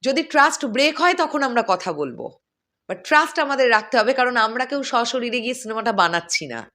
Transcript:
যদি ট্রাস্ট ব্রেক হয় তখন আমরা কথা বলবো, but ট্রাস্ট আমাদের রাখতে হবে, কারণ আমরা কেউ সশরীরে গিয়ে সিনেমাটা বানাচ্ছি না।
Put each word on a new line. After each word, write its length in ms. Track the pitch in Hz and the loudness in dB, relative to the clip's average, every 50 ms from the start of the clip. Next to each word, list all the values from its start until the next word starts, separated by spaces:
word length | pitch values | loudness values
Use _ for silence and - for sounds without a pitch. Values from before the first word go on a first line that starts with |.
| - | 0
যদি 180 | 254 269 302 311 | 0 0 0 -2
ট্রাস্ট 420 | 320 - 302 277 311 294 - - | 0 4 4 4 4 4 0 -6
ব্রেক 300 | 254 208 247 277 302 302 294 | -4 0 2 2 2 2 2
হয় 120 | 311 359 370 | 2 2 2
তখন 300 | 370 330 294 - 302 277 | 2 0 -2 0 -2 -2
আমরা 200 | 262 240 240 220 - | 0 0 0 0 0
কথা 260 | 190 180 - 185 165 | -2 -2 -2 -6 -4
বলবো, 320 | 147 147 135 117 113 120 113 - _ _ _ _ _ _ _ _ _ _ _ | -4 -6 -6 -6 -10 -12 -14 -14 _ _ _ _ _ _ _ _ _ _ _
but 80 | 190 190 - - | -12 -10 -4 2
ট্রাস্ট 320 | 311 302 320 320 - - | 4 4 4 2 0 -2
আমাদের 300 | 311 277 285 262 269 247 | -2 -2 2 2 4 4
রাখতে 280 | 233 214 214 - - 247 | 4 2 2 2 0 2
হবে, 160 | 208 226 262 | 2 2 2
কারণ 240 | - 247 247 247 240 | 2 2 0 2 2
আমরা 280 | 220 220 226 247 254 | 0 0 0 -2 -4
কেউ 160 | 247 277 285 269 | -2 -4 -6 -4
সশরীরে 560 | - - 240 233 233 - 262 233 240 220 247 | -2 0 -2 -2 0 -4 -4 -4 -4 -4 -4
গিয়ে 140 | 220 240 254 | -4 -4 -6
সিনেমাটা 380 | 247 - 214 220 220 220 233 | -8 -8 -8 -8 -4 -4 -2
বানাচ্ছি 520 | 220 196 180 170 170 170 170 - - - 160 139 | 2 2 2 2 2 -2 -4 -2 -6 -6 -6 -6
না। 120 | 120 117 110 - _ | -10 -12 -12 -14 _